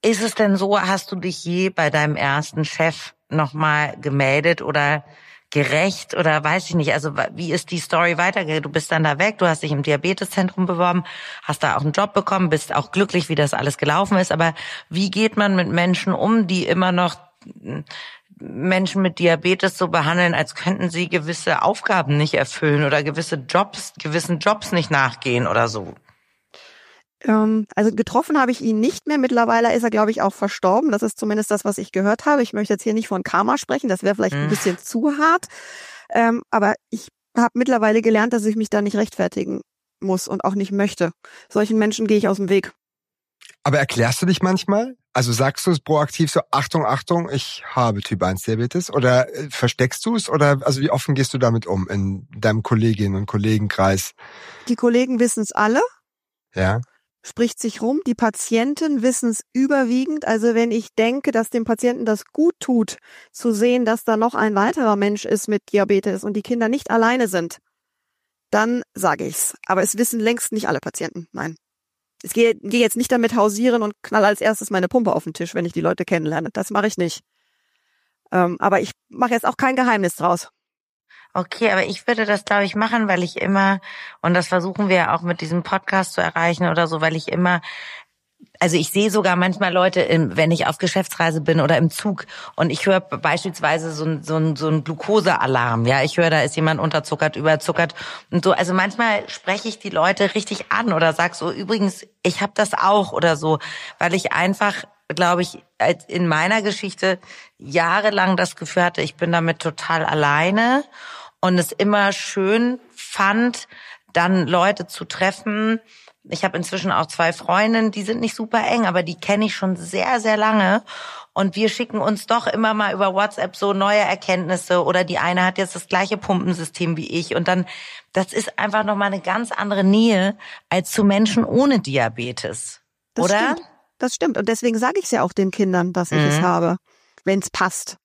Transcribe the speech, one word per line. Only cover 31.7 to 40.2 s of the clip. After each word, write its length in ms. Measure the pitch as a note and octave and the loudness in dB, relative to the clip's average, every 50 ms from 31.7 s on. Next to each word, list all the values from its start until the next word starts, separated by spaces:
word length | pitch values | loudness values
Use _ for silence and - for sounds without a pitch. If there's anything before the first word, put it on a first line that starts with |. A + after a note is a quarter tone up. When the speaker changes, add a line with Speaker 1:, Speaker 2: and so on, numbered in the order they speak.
| G3+ | -4
Speaker 2:
ich 160 | - - - - | -4 -8 -4 -2
gehört 320 | F#3 F#3+ G3+ G#3+ - - | 0 2 2 0 2 2
habe. 180 | D4 D4 C#4+ A#3+ | 2 2 2 2
Ich 80 | - | 0
möchte 220 | - G#3 G#3+ - G#3+ | -2 -4 0 0 -2
jetzt 100 | G3 - | -2 0
hier 100 | A3+ G#3+ | -2 0
nicht 140 | A3 A3+ | 0 -2
von 160 | - G3+ F#3 F#3+ | -2 -4 -4 -4
Karma 340 | - - F3 G3+ A3+ C4 | 0 0 0 2 2 0
sprechen. 300 | C#4+ - - - C#4+ - | -2 0 -2 -4 -2 0
Das 160 | A#3+ F#3 F#3 - | -2 -2 0 0
wäre 120 | F#3+ G3+ | -2 0
vielleicht 200 | G#3 A3 - D#3+ | 2 0 0 0
ein 120 | C#3+ D3 | -2 0
Speaker 1:
Mhm. 20 | D3+ | 0
Speaker 2:
bisschen 280 | G#3 G3 - G3 F3+ | -2 0 0 -2 -2
zu 400 | - - - - A#3 A#3 D4 C#4+ | -2 -8 -6 -4 0 0 0 0
hart. 300 | C#4+ D4+ D#4+ E4 F4+ - - - - - - - - - - - - - _ | 2 2 2 2 2 0 -6 -18 -20 -20 -20 -18 -18 -20 -20 -20 -20 -16 _
Ähm, 320 | - - A#3 A#3 A#3 A#3+ - _ | 0 2 4 4 2 0 -2 _
aber 240 | - A3 G3+ G3+ G#3+ - _ _ | 0 2 2 2 0 -2 _ _
ich 180 | - A3+ - - _ _ _ _ _ | -10 -10 -10 -14 _ _ _ _ _
habe 140 | A#3+ A#3+ A#3 _ | 2 2 2 _
mittlerweile 480 | A#3 B3+ C4 C4 A3+ G#3+ G#3+ G#3+ A3+ | 0 2 2 2 4 4 4 4 4
gelernt, 320 | A3 A3+ A3 G#3+ G#3+ A#3+ A#3+ | 4 4 4 4 4 2 0
dass 100 | A#3 G#3 | 0 0
ich 140 | A3 G#3+ | 0 0
mich 120 | A3+ G#3+ - | 0 -2 0
da 120 | - G#3 | 0 0
nicht 160 | G3+ G3+ G3+ | 0 0 0
rechtfertigen 640 | G3+ A3 - - - F#3 F3 - - E3+ - - - - _ _ _ _ _ _ _ | 0 -2 -2 0 -2 -2 -2 0 -4 -4 -4 -6 -8 -8 _ _ _ _ _ _ _
muss 260 | - G3 F#3 F#3 | -2 -2 -2 -2